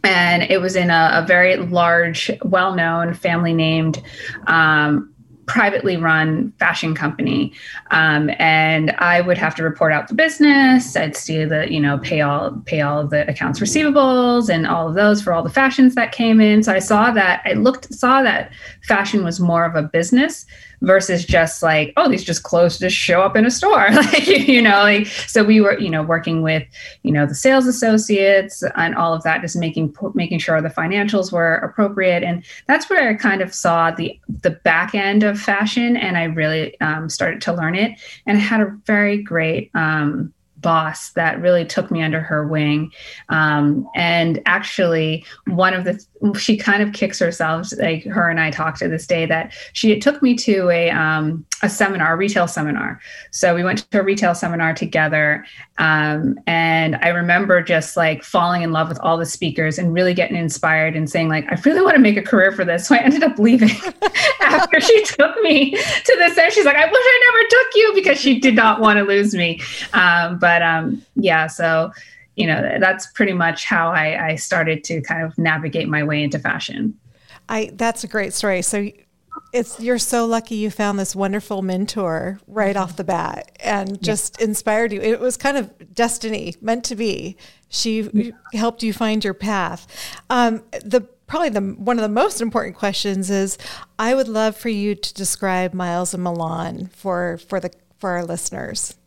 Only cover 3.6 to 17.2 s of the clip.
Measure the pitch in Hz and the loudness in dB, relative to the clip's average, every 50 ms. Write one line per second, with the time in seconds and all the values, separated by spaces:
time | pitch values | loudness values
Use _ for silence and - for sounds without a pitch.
3.6 | 160 160 160 160 160 160 151 - - - - - - - - - - - 160 165 | 2 2 2 0 0 -2 -2 -4 -8 -16 -18 -14 -14 -14 -14 -8 -2 0 2 4
4.6 | 160 156 156 151 151 147 147 - - - _ _ - _ - _ _ - - 233 | 4 4 4 2 2 2 0 -2 -2 -6 _ _ -20 _ -20 _ _ -4 0 2
5.6 | 214 202 196 - - 202 180 165 165 160 160 156 156 160 156 160 - - - _ | 2 2 0 0 -2 -2 -2 0 0 2 2 2 2 0 0 -2 -4 -6 -4 _
6.6 | 180 170 165 - - 160 160 - 156 147 156 - 151 - - - 143 143 - - | -2 -2 0 -2 -4 -4 -4 -2 -4 -6 -4 -2 -4 -2 0 -2 -2 -4 -6 -14
7.6 | - - - - - - - 160 160 160 151 151 151 147 - - 165 160 160 156 | -20 -18 -18 -18 -8 -2 0 2 2 2 2 2 0 -2 -2 0 2 2 4 4
8.6 | 156 156 160 156 156 156 - - 180 175 175 175 175 180 175 180 165 160 - - | 2 2 2 0 0 -2 0 0 2 2 2 2 2 0 0 0 0 -4 -4 -2
9.6 | 160 160 156 - 170 156 151 147 - - - 254 320 320 311 - 294 294 285 277 | -4 -4 -2 0 0 2 2 0 -2 -2 0 0 0 0 2 4 4 6 6 6
10.6 | 269 262 254 254 247 - - 170 165 151 147 - - - 160 160 156 151 160 151 | 6 6 6 4 2 0 -4 -2 -2 -2 -6 -8 -8 -4 -2 -2 0 0 0 -2
11.6 | 156 147 160 156 147 143 143 139 - - 170 151 151 143 143 143 - - - 220 | -2 -2 0 0 0 0 0 -2 -2 -2 -2 0 0 0 0 -2 -2 -4 -6 -8
12.6 | - - 170 151 147 143 147 147 151 147 151 147 147 - 139 - - - 139 - | -8 -4 -2 -2 0 0 0 -2 -2 0 0 0 0 -2 -4 -4 -4 -4 -2 -2
13.6 | 208 208 - 302 311 302 277 294 269 262 254 247 247 240 240 240 226 208 175 165 | -2 -2 0 0 2 2 4 4 4 4 4 2 2 2 2 2 2 2 0 0
14.6 | 160 - 170 170 165 160 160 190 208 208 208 208 208 185 170 165 165 165 - 269 | 0 -2 -2 -2 -2 -2 0 2 4 4 4 2 0 0 0 0 -2 -2 0 2
15.6 | 269 269 254 - 262 254 254 254 233 220 - - 240 226 220 220 214 214 214 214 | 2 2 4 6 6 6 6 2 -2 -2 -2 -2 2 4 6 6 6 8 6 4
16.6 | 214 226 190 190 185 - 214 208 220 247 226 214 | 4 4 0 0 2 2 2 4 4 4 4 2